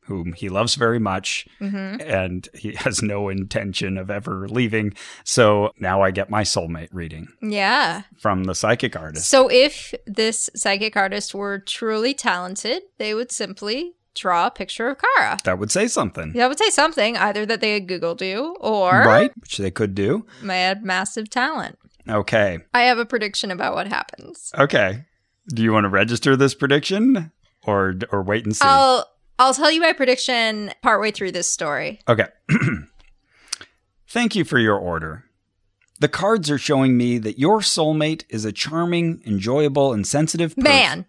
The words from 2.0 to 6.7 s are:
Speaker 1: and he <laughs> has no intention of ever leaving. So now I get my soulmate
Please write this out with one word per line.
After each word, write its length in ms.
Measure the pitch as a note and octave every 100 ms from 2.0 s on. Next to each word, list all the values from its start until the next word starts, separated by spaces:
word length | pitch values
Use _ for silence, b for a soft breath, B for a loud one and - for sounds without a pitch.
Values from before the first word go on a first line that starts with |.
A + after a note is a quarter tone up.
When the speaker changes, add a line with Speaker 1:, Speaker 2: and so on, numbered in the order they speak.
| D#3
Speaker 1:
and 380 | G#2 F#2 F#2 -
he 200 | - G#2
<laughs> 20 | G#2
has 260 | C3 G2+
no 260 | G#2+ G2+ G2+
intention 680 | F#2+ G2 A2 G2+ F2+ G2 F#2+
of 120 | F#2+
ever 380 | G2+ G#2 F#2+ G2
leaving. 460 | A#2 A#2+ A2 G#2 G2+ B B -
So 460 | - A2 G#2 G#2 -
now 220 | F#2+ F#2+
I 100 | F#2+
get 180 | F#2+ G2
my 140 | G#2+
soulmate 460 | G2+ - E2